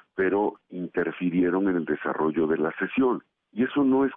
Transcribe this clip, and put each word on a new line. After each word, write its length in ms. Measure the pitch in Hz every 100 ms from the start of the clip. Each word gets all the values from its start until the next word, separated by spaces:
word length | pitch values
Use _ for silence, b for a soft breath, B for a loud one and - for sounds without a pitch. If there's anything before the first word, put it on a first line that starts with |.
| -
pero 460 | - 92 98 104 - _
interfirieron 1000 | 92 85 - 82 - 90 87 87 92 98
en 80 | 90
el 80 | 78
desarrollo 600 | 73 80 - 78 78 78
de 100 | 78
la 160 | 78 -
sesión. 440 | 95 - 131 107 - _ _
Y 120 | 104
eso 200 | 127 -
no 220 | 135 131
es 60 | 135